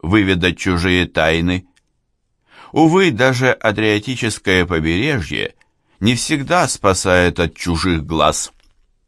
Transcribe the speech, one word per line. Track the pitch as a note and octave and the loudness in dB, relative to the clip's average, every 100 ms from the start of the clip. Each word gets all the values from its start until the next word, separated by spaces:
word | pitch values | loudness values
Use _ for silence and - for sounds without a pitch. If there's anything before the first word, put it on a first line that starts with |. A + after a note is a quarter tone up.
выведать | F2+ G#2+ F#2+ F#2 F2+ E2 | 0 2 2 2 0 -2
чужие | F#2+ F2 F#2 F2+ E2+ | -2 0 0 0 0
тайны? | - D#2+ E2 E2+ F2+ F#2 _ _ _ _ _ _ _ _ - - | 0 0 0 0 -4 -6 _ _ _ _ _ _ _ _ -20 -6
Увы, | - D#3+ F3+ F#3+ | 2 4 4 2
даже | G#2+ C3 B2 C3 | 2 0 2 0
Адриатическое | - A2+ G2+ G#2+ G#2 A#2 B2 A#2 - - F#2 F2 | 0 -2 0 0 0 -4 -6 -6 -4 0 0 2
побережье | E2+ D#2+ E2+ C#3+ C3+ D2 A#1 G1+ - _ _ _ _ | -2 -2 -2 -2 -4 -4 -6 -8 -12 _ _ _ _
не | G2+ B2 | -2 -2
всегда | - D3+ C3+ F3 D3+ | -2 -4 0 0 0
спасает | - G2+ F#2 G2 F2+ F2 E2 | 0 0 0 2 2 2 0
от | E2 - | -4 -4
чужих | F2 E2 F#2 E2+ D2 | -4 -2 -2 -2 -2
глаз. | D#2+ D2+ - - _ _ _ _ _ | 0 0 0 -8 _ _ _ _ _